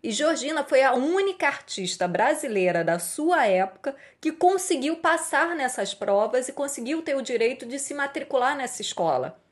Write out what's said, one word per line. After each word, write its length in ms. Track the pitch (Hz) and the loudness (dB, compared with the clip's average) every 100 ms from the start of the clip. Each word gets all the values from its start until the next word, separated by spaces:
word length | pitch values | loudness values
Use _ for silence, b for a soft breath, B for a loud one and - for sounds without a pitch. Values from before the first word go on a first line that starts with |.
E 100 | - | -4
Georgina 520 | 214 294 302 262 311 | 0 0 0 -2 -4
foi 180 | 277 269 | 2 4
a 120 | 269 | 6
única 520 | 254 277 370 392 370 302 | 4 2 2 0 0 -2
artista 640 | - - - 180 - 180 | -2 -10 -8 -6 -2 -2
brasileira 760 | 180 233 302 285 208 180 170 165 | 2 2 2 -2 0 2 2 0
da 140 | 170 | 0
sua 460 | - - 311 349 233 | -4 -2 2 2 4
época 460 | 185 190 - - 277 B B | 2 0 -4 -10 -10 B B
que 100 | 311 | -6
conseguiu 640 | 311 349 370 370 302 269 320 | 4 4 4 0 -2 -2 0
passar 580 | 339 330 330 285 330 339 | 2 2 2 0 0 0
nessas 360 | 254 262 196 | -4 -2 -6
provas 540 | - 202 202 214 247 254 | -4 0 2 2 0 -2
e 60 | |
conseguiu 480 | 285 277 - 233 320 | -6 -6 -6 -4 -4
ter 160 | 320 277 | -2 -4
o 40 | |
direito 440 | 247 233 226 254 240 | -2 0 0 -2 -8
de 120 | 269 | -8
se 160 | - | -8
matricular 640 | 294 277 302 277 262 247 294 | -6 -4 -6 -2 0 2 0
nessa 260 | 247 - | -6 -6
escola. 560 | 208 - 170 131 127 - _ | -10 -2 0 0 -2 -10 _